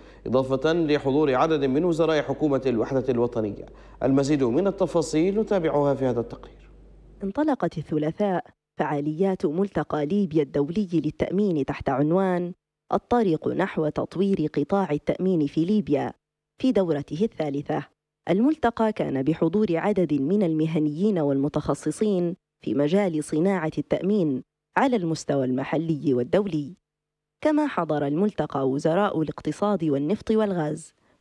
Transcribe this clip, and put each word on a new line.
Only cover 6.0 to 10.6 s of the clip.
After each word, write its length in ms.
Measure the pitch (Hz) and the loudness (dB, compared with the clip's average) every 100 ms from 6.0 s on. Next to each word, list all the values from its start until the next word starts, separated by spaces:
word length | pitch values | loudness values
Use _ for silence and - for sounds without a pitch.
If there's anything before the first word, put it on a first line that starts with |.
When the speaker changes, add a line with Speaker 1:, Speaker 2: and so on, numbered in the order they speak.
Speaker 1:
هذا 160 | 131 117 | 0 0
التقرير. 500 | 113 - - - - - - - - - | -4 -10 -18 -20 -20 -20 -20 -20 -20 -10
Speaker 2:
انطلقت 540 | 196 277 311 262 170 - | -6 -2 0 0 -2 -4
الثلاثاء 640 | - 151 151 - 208 175 - _ _ - | -4 -2 -2 0 0 0 -4 _ _ -6
فعاليات 680 | 147 147 147 156 190 190 160 | -2 -2 -2 0 0 2 -2
ملتقى 600 | 160 202 165 143 151 147 | 0 -2 -2 -2 -2 0
ليبيا 360 | 208 175 156 | 0 2 0
الدولي 460 | 139 147 | 0 0